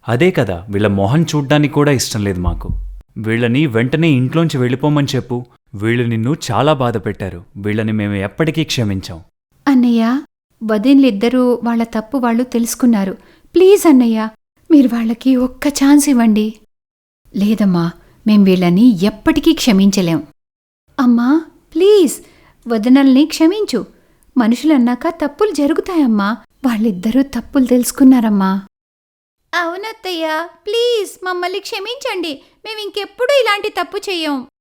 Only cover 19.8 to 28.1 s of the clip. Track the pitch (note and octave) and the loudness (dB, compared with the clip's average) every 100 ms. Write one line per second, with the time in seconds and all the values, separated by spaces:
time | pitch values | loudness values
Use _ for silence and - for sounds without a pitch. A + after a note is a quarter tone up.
19.8 | G3 G3 F3 D#3+ - _ _ _ _ _ | 4 2 0 -2 -6 _ _ _ _ _
20.8 | _ - B3 A#3 B3 D#4 D#4+ _ _ D#4+ | _ -2 2 2 2 0 -2 _ _ 0
21.8 | F#4+ G#4 D4 - - _ _ _ A#3 A3+ | 4 6 4 -2 -16 _ _ _ -4 -2
22.8 | A3+ C4+ C#4 B3+ D4+ - D#4+ G#4 G#4 A3 | 4 4 6 4 2 2 0 0 -4 -4
23.8 | - _ _ _ _ - A3 A#3+ D4+ C#4+ | -6 _ _ _ _ -2 0 0 0 2
24.8 | A#3+ B3 E4 E4 D4 - G#4+ D4+ C#4+ D#4+ | 0 -2 -6 -4 -8 -2 -2 0 -2 -2
25.8 | - F4 C4 G#3+ G3+ A#3+ _ _ C4 A3 | -2 0 0 0 -2 -6 _ _ -4 -2
26.8 | A#3 F3+ A3 B3+ C4+ A#3+ - C#4+ B3 B3 | -2 -2 -2 0 -2 -6 -4 -2 2 2
27.8 | A#3+ - C4 | 0 4 6